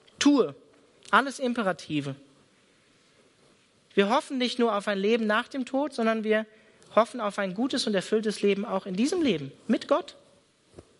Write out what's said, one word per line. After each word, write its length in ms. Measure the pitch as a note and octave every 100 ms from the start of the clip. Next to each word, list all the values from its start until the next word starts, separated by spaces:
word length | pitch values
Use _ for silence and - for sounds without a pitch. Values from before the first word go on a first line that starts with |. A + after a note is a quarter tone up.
| _ -
tue. 340 | C#4+ C#4+ D#3 C3+ - _ _ _ -
Alles 300 | G#3 C#4 B3
Imperative. 720 | B3+ A#3+ F#3+ F3 - D3+ C#3 C3+ - _ _ _ _ _ _ _ _ _ _ _ _ _ _ _ _
Wir 160 | - G3+
hoffen 280 | C4+ - C4+
nicht 220 | B3 -
nur 160 | A#3 G3+
auf 100 | G3+
ein 120 | G3
Leben 280 | G3+ A#3 A3
nach 220 | G#3+ A#3+
dem 180 | C#4 A#3+
Tod, 260 | C4+ D4
sondern 300 | - A3+ A3
wir 240 | G#3+ G#3+ G#3+ - _ _ -
hoffen 260 | - A#3 B3
auf 200 | G#3 G3+
ein 140 | G3
gutes 340 | F#3 C4 C4 A3+
und 80 | G3
erfülltes 460 | - G#3+ G#3+ G3+
Leben 220 | G3+ G3
auch 220 | G3+ F#3+ G3+
in 80 |
diesem 260 | F3+ C4+ F#4
Leben, 300 | C#4+ D#3+ C#3 - -
mit 220 | C#4 -
Gott. 260 | D4 - - _ _ _ _ _ - - _